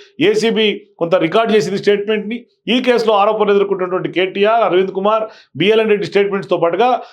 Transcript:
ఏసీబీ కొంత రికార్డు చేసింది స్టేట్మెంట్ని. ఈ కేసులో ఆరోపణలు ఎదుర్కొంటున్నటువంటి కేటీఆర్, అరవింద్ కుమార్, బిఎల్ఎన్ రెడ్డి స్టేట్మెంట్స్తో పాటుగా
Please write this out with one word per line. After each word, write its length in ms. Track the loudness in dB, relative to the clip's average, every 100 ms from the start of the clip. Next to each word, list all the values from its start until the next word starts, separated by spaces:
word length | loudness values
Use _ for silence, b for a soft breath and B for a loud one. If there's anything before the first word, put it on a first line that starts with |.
| B B
ఏసీబీ 600 | 0 2 0 0 0 -2 -8 -8
కొంత 160 | 0 0
రికార్డు 380 | 2 0 2
చేసింది 240 | 2 0 -2
స్టేట్మెంట్ని. 680 | 0 0 0 -4 -6 -10 -14 _ -2
ఈ 120 | 0
కేసులో 340 | 2 0 2
ఆరోపణలు 380 | 2 2 0 2
ఎదుర్కొంటున్నటువంటి 580 | 2 0 -4 -4 -6 -4
కేటీఆర్, 540 | -4 -4 0 0 2
అరవింద్ 280 | 2 0 0
కుమార్, 320 | -2 -2 -2 -4 B B -2
బిఎల్ఎన్ 320 | 0 2 2
రెడ్డి 180 | 0 0
స్టేట్మెంట్స్తో 500 | 0 0 -2 -4 0
పాటుగా 440 | 0 2 0 0 B